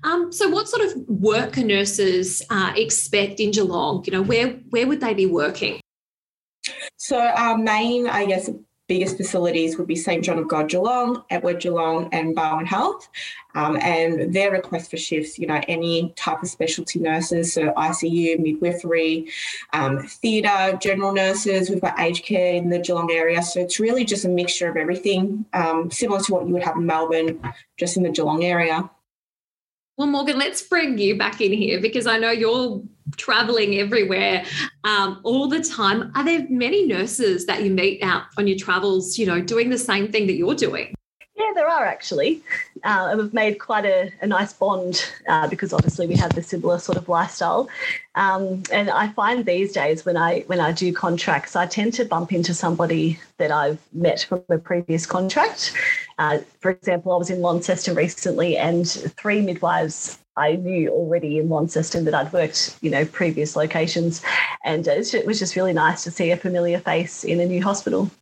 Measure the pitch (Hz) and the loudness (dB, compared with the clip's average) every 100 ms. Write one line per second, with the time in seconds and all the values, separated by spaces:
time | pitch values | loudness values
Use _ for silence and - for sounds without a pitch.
0 | 311 349 349 - 392 359 427 466 403 - | 0 0 -2 0 2 2 0 0 0 -2
1 | - 190 208 220 254 262 226 196 202 202 | -4 0 2 2 0 0 2 2 2 2
2 | 190 185 185 - - 202 185 208 220 - | 2 2 0 -4 -2 0 0 0 0 0
3 | - 208 202 - 208 208 190 175 147 185 | 2 0 0 0 0 2 2 0 0 -2
4 | - 185 196 233 247 247 - 233 254 294 | -2 0 2 2 2 -4 -2 0 2 0
5 | 233 196 190 165 151 - 110 92 - _ | 0 2 2 2 0 -2 -6 -6 -16 _
6 | _ _ _ _ _ _ - - - _ | _ _ _ _ _ _ -12 -10 -16 _
7 | - 254 240 233 233 226 220 214 233 247 | -2 2 2 2 2 2 2 2 2 0
8 | 240 208 202 185 - - - _ - 185 | 0 0 0 0 -2 -10 -16 _ -2 0
9 | 185 - 185 185 175 165 160 160 170 165 | 0 -2 -2 0 2 2 0 -2 -4 -2
10 | - 165 175 165 156 156 151 180 214 247 | 0 0 0 -2 0 0 0 0 2 2
11 | 240 240 - 180 175 175 180 170 160 165 | 0 -2 -4 -2 0 -2 -2 0 0 0
12 | 170 160 160 160 156 156 175 196 330 403 | -2 -2 -2 0 0 -2 -2 0 0 -4
13 | - - - - - 156 151 156 175 165 | -14 -14 -14 -14 -8 -4 -2 0 0 2
14 | 165 160 160 185 196 190 - 170 - 160 | 2 0 0 2 2 0 -2 -8 -6 -10
15 | - 156 156 - 160 151 147 165 170 165 | -4 -4 -4 -6 -4 -2 -2 -2 0 0
16 | 170 - - 160 175 - 160 160 165 170 | -2 -4 -4 -4 -6 -2 -2 -2 -4 -2
17 | 165 160 175 170 170 - 156 - 160 160 | 0 0 0 0 0 0 0 2 0 0
18 | 165 170 165 160 156 151 175 175 175 165 | 0 2 2 2 0 0 -2 -2 0 2
19 | 160 160 160 - - - - 156 135 135 | 2 0 -4 -8 -8 -10 -4 -2 0 -2
20 | - - 226 220 214 196 190 185 202 190 | -6 -4 0 2 2 2 2 0 0 0
21 | 196 196 190 190 208 190 185 185 185 - | 0 2 2 2 0 0 0 0 0 0
22 | 165 170 - 196 180 175 175 175 175 175 | 0 -2 0 2 4 2 2 0 0 0
23 | 170 165 165 170 170 180 175 - 220 254 | 0 2 2 2 0 -2 -2 0 2 2
24 | 226 202 185 180 175 - 175 160 156 180 | 0 0 0 0 0 -2 -2 -2 -2 -2
25 | 202 185 196 208 - 185 165 160 165 - | 0 0 0 -2 -4 -2 0 0 -2 -4
26 | 220 196 196 185 175 180 170 165 170 160 | -2 0 0 -2 0 -2 -2 -2 0 0
27 | 160 165 165 160 120 - - - 175 190 | 0 0 0 -4 -10 -12 -20 -6 -2 0
28 | 175 160 151 156 175 175 165 160 190 _ | 0 2 0 2 2 2 2 0 -4 _
29 | _ _ _ _ _ _ _ _ _ - | _ _ _ _ _ _ _ _ _ -2
30 | 285 285 277 269 285 370 - 349 302 220 | 0 2 0 0 -2 -4 -2 0 2 2
31 | 196 202 202 - 202 214 196 180 214 247 | 2 2 -2 0 0 2 0 0 0 0
32 | 226 226 226 233 226 247 247 202 - _ | 0 2 2 2 2 2 -2 -4 -10 _
33 | - - - 226 226 233 208 202 202 233 | -12 -8 0 2 2 2 2 2 2 2
34 | 190 190 196 185 175 - - - 214 208 | 2 2 2 0 -2 -6 -8 -4 0 2
35 | 196 190 226 262 277 320 - - 202 208 | 0 -4 -2 0 2 0 -2 0 2 2
36 | - 269 285 330 262 254 240 403 339 185 | -2 -2 2 0 0 0 2 2 2 2
37 | 202 - 220 180 - - 202 190 196 196 | -2 0 2 2 0 0 2 2 2 0
38 | 190 175 - - 202 190 190 185 196 190 | 0 -2 -2 0 0 0 0 0 2 0
39 | 185 - 202 175 175 233 240 247 240 202 | -2 -2 0 0 0 0 2 0 0 0
40 | 208 214 196 175 175 285 214 82 - - | 2 2 2 2 0 2 0 -2 -8 -12
41 | _ _ - 415 427 381 311 330 208 190 | _ _ -18 -4 -2 2 2 2 0 -2
42 | - 185 - 320 - - - - 208 196 | -4 0 2 0 -4 -6 -6 -6 0 2
43 | 185 214 208 226 214 208 - 214 202 185 | 2 0 0 2 0 0 -2 0 2 2
44 | 185 - 208 214 202 - 190 190 180 175 | 0 -4 0 0 0 0 0 0 -2 -4
45 | - - - 160 151 - 175 165 170 - | -4 -8 0 2 2 -2 -2 2 2 2
46 | 170 175 175 175 165 175 175 175 - 180 | 0 2 2 -2 -6 -4 0 0 0 -4
47 | 175 170 175 - 170 - 262 - - - | 0 0 0 -2 0 0 -2 -6 -6 -6
48 | - - 196 190 190 190 185 208 202 151 | -6 0 0 0 -2 -4 -2 0 2 0
49 | 214 214 214 247 208 175 196 196 147 160 | 0 0 0 2 0 0 0 0 0 0
50 | 180 170 170 175 - 180 156 165 180 175 | 0 2 2 0 0 0 2 2 0 0
51 | 180 170 - 147 - 180 175 208 214 233 | 0 0 2 0 0 -2 0 0 -2 0
52 | 240 165 170 180 170 170 175 160 165 165 | 0 -2 0 0 0 0 -2 0 0 2
53 | 160 160 - _ 156 151 147 156 _ 165 | 0 -2 -10 _ 0 2 0 -2 _ 0
54 | 170 - - 180 - 165 165 175 175 165 | 0 0 -2 -4 0 -2 0 -4 0 -2
55 | 165 185 190 294 403 - - - - - | -2 -2 0 2 2 0 -4 -2 -2 -2
56 | - - 156 151 - _ 185 180 202 175 | -6 -2 0 0 -4 _ -2 0 0 0
57 | 180 180 175 180 175 170 170 180 - 170 | 2 0 0 0 2 0 0 -2 0 0
58 | 165 - 185 - 170 156 160 175 170 - | 0 -2 -4 0 0 2 2 2 0 -2
59 | - - 208 208 202 170 170 165 160 - | -6 -6 0 2 2 0 0 0 -2 -6
60 | - - _ - 151 170 180 180 151 151 | -10 -12 _ 0 0 2 0 0 2 0
61 | 165 170 156 151 160 156 165 - 160 170 | 2 0 0 0 0 0 0 -2 -2 0
62 | 156 151 147 190 160 - - - 160 143 | 0 0 0 0 0 -2 -4 -4 -2 0
63 | 156 - 175 156 151 156 156 165 160 175 | 0 0 0 0 -2 0 0 0 0 0
64 | 170 165 - - - - - 160 165 147 | 0 -2 -2 0 -2 -4 -4 -2 2 0
65 | 233 220 - 214 180 185 185 160 156 175 | 0 0 0 -2 -2 0 2 4 2 0
66 | 170 - 170 175 185 175 175 175 170 165 | -8 -2 0 2 0 0 2 0 0 -2
67 | 175 - - 170 175 180 190 202 - 185 | -2 -6 -2 0 2 0 0 0 0 0
68 | 196 - | -2 -4